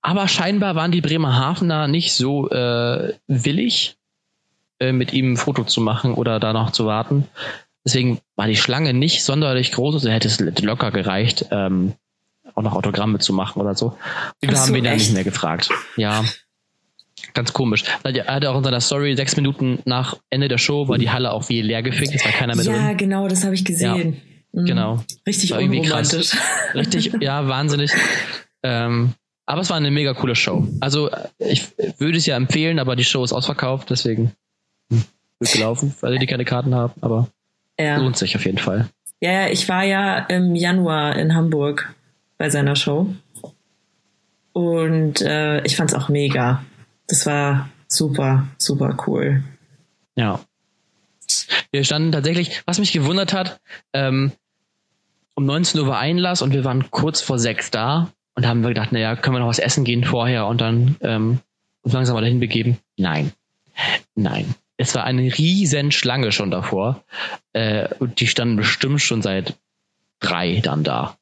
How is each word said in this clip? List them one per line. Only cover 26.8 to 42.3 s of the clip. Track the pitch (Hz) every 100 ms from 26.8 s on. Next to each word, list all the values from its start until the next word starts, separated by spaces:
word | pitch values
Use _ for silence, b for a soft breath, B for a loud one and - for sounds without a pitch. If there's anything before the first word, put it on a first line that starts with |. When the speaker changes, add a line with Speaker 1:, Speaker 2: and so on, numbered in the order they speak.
| 147 185 233 233
Speaker 1:
ja, | 139 143 135
wahnsinnig. | 131 147 143 143 B B B B B B _
Ähm, | 131 117 117 120 120 120 _ _ -
aber | 143
es | 180
war | 170
eine | 147
mega | 143 147
coole | 127 131 113
Show. | - - - -
Also | 139 139 147 - - _
ich | - - - - - -
würde | 170 165
es | 160
ja | 127
empfehlen, | 131 160 160 165
aber | 131
die | 123
Show | 123 139
ist | 123
ausverkauft, | 127 131 139 131 131 131
deswegen | 123 120 110 113 - _ _ _ _ _
blöd | 117 110 _ _ _ 120
gelaufen, | 113 110 120 143 135
für | 123
alle, | 127
die | 131
keine | 131
Karten | 120 123 131
haben, | 127 120 -
aber | 117 113 117 _ _ _ _ -
Speaker 2:
Ja. | 151 147
Speaker 1:
lohnt | 131 120
sich | 95 104
auf |
jeden | 95 98
Fall. | - 98 113 _ - -
Speaker 2:
Ja, | 170
ja, | 185 190
ich | 180 -
war | 185
ja | 196 196 196 190
im | - 180 180
Januar | 170 175 185 175 156 147 143
in | 160
Hamburg | 165 165 156 143 143 - - _ _ _